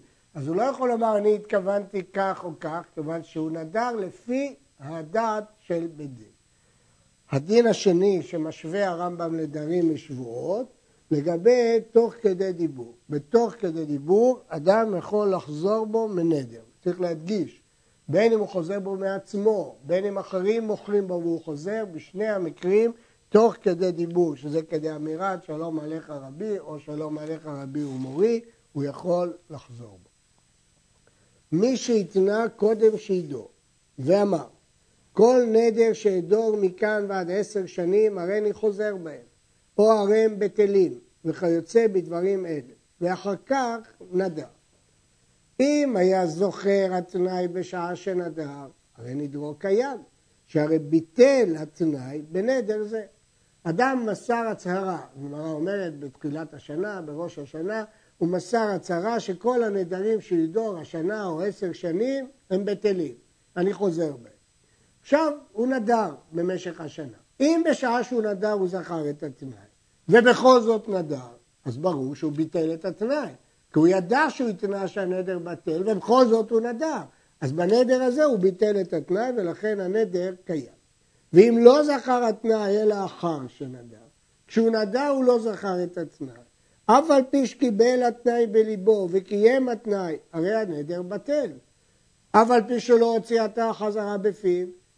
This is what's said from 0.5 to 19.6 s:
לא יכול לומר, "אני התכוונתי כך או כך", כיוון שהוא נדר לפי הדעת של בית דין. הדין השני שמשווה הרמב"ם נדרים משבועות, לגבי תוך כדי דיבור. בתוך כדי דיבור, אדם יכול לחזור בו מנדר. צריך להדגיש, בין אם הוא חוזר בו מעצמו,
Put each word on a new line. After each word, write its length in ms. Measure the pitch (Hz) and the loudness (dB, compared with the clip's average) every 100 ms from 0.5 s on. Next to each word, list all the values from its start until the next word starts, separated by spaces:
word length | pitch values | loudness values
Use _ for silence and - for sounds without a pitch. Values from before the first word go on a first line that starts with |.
| 180 | -2
לא 80 | |
יכול 260 | 254 247 254 | -2 0 -2
לומר, 280 | 226 226 208 | 0 0 2
"אני 180 | 208 208 | 2 0
התכוונתי 680 | 208 202 185 202 196 196 180 | 0 -2 0 -2 -4 -8 -6
כך 300 | 196 196 180 | -2 -2 -4
או 80 | 180 147 | -10 -10
כך", 220 | 156 170 165 - | -8 -8 -10 -10
כיוון 280 | 151 165 | -8 -8
שהוא 280 | 156 160 160 | -8 -6 -6
נדר 440 | 165 160 214 247 226 | -6 -6 -2 -2 -4
לפי 600 | 185 - 233 254 277 - _ _ | -8 -10 -6 -4 -4 -8 _ _
הדעת 640 | 139 165 156 214 226 214 214 _ | -12 -12 -4 -2 0 -2 -6 _
של 280 | - 170 165 151 | -6 -4 -4 -10
בית 200 | 143 120 | -14 -14
דין. 160 | 107 _ _ _ _ _ _ _ _ _ _ | -20 _ _ _ _ _ _ _ _ _ _
הדין 360 | 139 156 226 233 | -4 2 4 4
השני 540 | 185 202 175 202 185 | 4 4 4 4 0
שמשווה 640 | 147 170 156 151 160 196 196 | -2 -6 -6 -8 -8 -2 -2
הרמב"ם 480 | 170 175 175 170 165 | -2 -6 -6 -6 -4
נדרים 580 | 156 151 151 180 170 | -6 -6 -4 0 0
משבועות, 720 | 147 - 127 120 120 143 208 262 _ _ _ _ | -2 -6 -12 -10 -8 -4 -4 -6 _ _ _ _
לגבי 680 | 151 151 170 208 247 233 233 226 | -2 0 2 4 4 4 0 2
תוך 220 | 226 233 - | 2 2 0
כדי 320 | 208 180 190 | -2 0 -2
דיבור. 420 | 170 165 131 117 - - | -2 -4 -6 -14 -18 -10
בתוך 440 | 147 147 233 233 - | -8 0 2 2 -2
כדי 260 | 185 160 156 | -6 -6 -6
דיבור, 540 | 143 147 202 247 247 - | -6 2 4 4 2 -6
אדם 480 | 160 156 214 226 180 | -2 2 4 2 -2
יכול 360 | - 208 208 | -2 0 0
לחזור 520 | 180 - 147 185 220 220 | -2 -4 -4 -2 0 0
בו 220 | 226 220 | -2 -2
מנדר. 540 | 185 170 160 123 113 - _ | 0 0 0 -2 -12 -20 _
צריך 180 | 180 180 | -6 -4
להדגיש, 600 | 180 160 165 214 131 - _ _ _ _ - | -4 -6 -4 -4 -4 -8 _ _ _ _ -2
בין 260 | 160 226 | 2 4
אם 60 | 220 | 2
הוא 80 | 202 | 0
חוזר 320 | 185 165 202 | -4 -4 -6
בו 160 | 196 190 | -6 -6
מעצמו, 800 | 190 196 196 202 214 208 | -4 -6 -6 -2 0 0